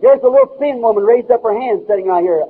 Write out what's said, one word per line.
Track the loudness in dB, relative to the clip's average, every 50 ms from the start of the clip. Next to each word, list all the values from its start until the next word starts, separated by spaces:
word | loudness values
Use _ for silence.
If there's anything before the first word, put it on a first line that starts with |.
Here's | 2 2 4 4
a | 2 2
little | 2 2 2 0 -2 -6
thin | -6 -6 -4 -2
woman | -2 -2 -2 0 2
raised | 2 2 2 2 0
up | -2 0
her | -2 -4 -4 -4
hand | -4 -4 -6 -4 -4 -4
sitting | -4 -2 -2
right | -2 -2 -2
here. | 0 0 -2 -2 -4